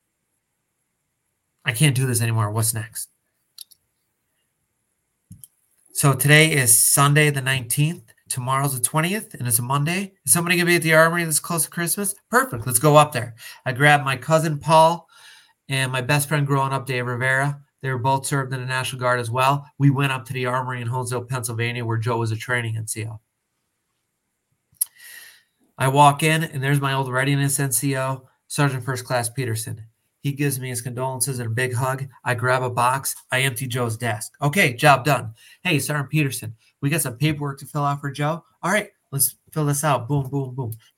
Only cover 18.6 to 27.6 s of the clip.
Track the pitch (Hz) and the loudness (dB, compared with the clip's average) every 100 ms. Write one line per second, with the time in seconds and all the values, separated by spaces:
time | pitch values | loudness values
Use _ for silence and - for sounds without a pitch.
18.6 | 127 131 127 127 123 123 113 123 131 143 | -4 -4 -4 -2 0 0 0 0 2 2
19.6 | - - 143 139 139 131 - 127 123 127 | -2 2 2 4 0 -2 -6 -6 -2 -2
20.6 | 127 123 117 127 120 123 120 131 110 113 | -4 -6 -4 -4 -4 -6 -6 -6 -6 -4
21.6 | 117 120 113 113 117 117 113 110 - 123 | -4 -4 -4 -2 -2 -2 -2 -4 -4 -4
22.6 | 113 110 110 110 107 110 _ _ _ _ | -4 -6 -8 -8 -10 -12 _ _ _ _
23.6 | _ _ _ _ _ _ _ _ _ _ | _ _ _ _ _ _ _ _ _ _
24.6 | _ - - _ - - - - _ _ | _ -10 -10 _ -20 -20 -20 -20 _ _
25.6 | _ - 131 139 147 143 156 160 160 139 | _ -2 2 6 6 6 2 0 -2 -4
26.6 | 139 143 135 135 127 127 135 139 139 139 | 0 0 0 -2 -2 0 2 2 2 0